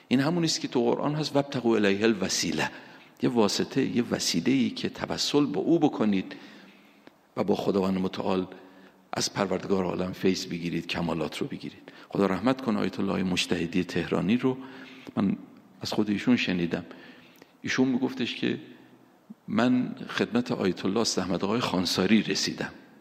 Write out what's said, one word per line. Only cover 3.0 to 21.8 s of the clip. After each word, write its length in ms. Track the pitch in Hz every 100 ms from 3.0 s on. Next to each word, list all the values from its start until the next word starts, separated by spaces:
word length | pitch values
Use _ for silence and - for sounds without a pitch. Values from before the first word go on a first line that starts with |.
| - -
یه 60 | 135
واسطه، 680 | 120 101 - 90 135 131 120
یه 80 | 120
وسیله‌ای 600 | 90 - 87 85 135 110
که 180 | - 107
توسل 580 | - - 85 - 147 147
به 120 | 143
او 200 | - 165
بکنید 580 | 147 - 107 95 - - - - - - - - - - _ -
و 80 |
با 100 | 98
خداوند 440 | 98 - 95 95 95
متعال 480 | 95 - - 92 92 - - - - - _
از 220 | - -
پروردگار 500 | - 98 92 90 95
عالم 280 | 90 90 92
فیض 340 | 92 95 92 -
بگیرید، 400 | 87 85 82 -
کمالات 520 | 87 87 80 76 -
رو 80 | -
بگیرید. 460 | 76 73 - - - -
خدا 180 | 98 98
رحمت 340 | 92 120 131
کنه 180 | - 104
آیت 220 | 98 98
الله 220 | 98 92
مجتهدی 600 | 95 90 - 87 85 90
تهرانی 520 | 85 90 82 85 85 123
رو. 200 | 131 127 - - - - - -
من 200 | 98 - - - - -
از 120 | -
خود 180 | 107 104
ایشون 260 | 98 - 120
شنیدم. 480 | - 90 85 87 - - - - - - - _
ایشون 260 | - - 131
میگفتش 460 | 123 127 - 117
که 240 | - 123 120 - - - - - _ - - -
من 460 | 104 123 127 123 - -
خدمت 440 | - 98 117 123
آیت 320 | 123 98 87
الله 200 | 98 107
سید 140 | 110 -
احمد 200 | 92 104
آقای 160 | 98 113
خانساری 600 | 123 92